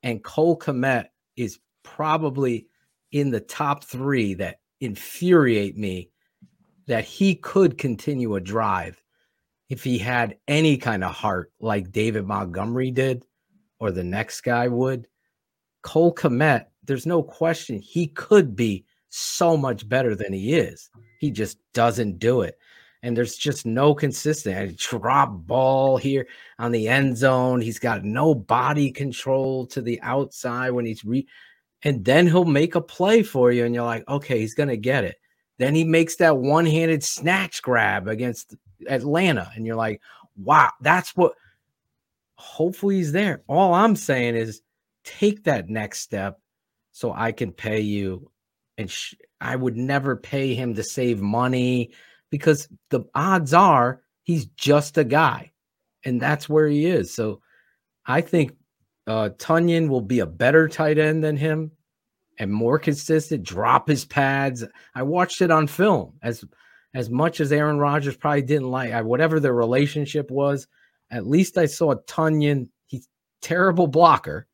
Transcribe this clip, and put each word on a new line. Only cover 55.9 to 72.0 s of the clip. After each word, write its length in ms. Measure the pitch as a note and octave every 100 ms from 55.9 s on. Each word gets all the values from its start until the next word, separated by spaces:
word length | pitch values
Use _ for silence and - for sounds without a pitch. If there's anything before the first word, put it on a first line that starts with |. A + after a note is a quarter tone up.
| _
and 160 | - B2
that's 280 | B2+ D3 -
where 200 | D3+ D3+
he 160 | D3 D#3+
is. 280 | F3+ F#2
So 260 | - A2 G2+ _ _ _ _ _ _
I 160 | - C3+
think, 320 | E3+ F3 C#3+ - _ _ _ _ -
uh, 240 | A2 G#2+ F2+
Tonyan 500 | - E3 E3+ E3 D#3+
will 120 | C3
be 180 | G2 B2
a 80 | G#2
better 420 | E2+ B2+ D3+ D#3+
tight 300 | - D#3 D3+
end 240 | D#3 D#3+
than 140 | D#3 D3
him 340 | D#3 D#3 D#3 _ _ _ _ _ _ -
and 140 | G#2
more 260 | G#2 A#2 D3
consistent, 680 | D3+ D3 - D#3+ D3+ D3
drop 440 | F2 F2+ A2 C3+ -
his 160 | C#3
pads. 600 | - - C3+ C#3 C#3 B2 A2+ - - B2+
I 80 |
watched 360 | C3+ E3+ F3+ -
it 100 | F3+
on 160 | D#3+ D3+
film. 460 | - G#3 E3 F2+ -
As, 220 | A#2 A#2 - _ _ _ _
as 160 | C3 A2+
much 320 | B2 E3 E3+
as 120 | D3
Aaron 260 | D3 D3+ D3
Rodgers 380 | C#3+ D3 C#3+ C3
probably 260 | D3+ D3
didn't 280 | C3 D3 C3
like, 220 | B2+ B2
I, 80 | A2+
whatever 360 | A2+ B2 D#3+ D#3+
their 160 | C#3
relationship 720 | A#2+ A#2 B2+ C#3+ D3 C#3+ D3+ -
was, 360 | C3 C#3 C#3 - _ _ _ _
at 140 | A#2+ G2+
least 300 | D3+ F#3+ -
I 100 | D#3
saw 280 | - D#3+
Tonyan. 760 | B2+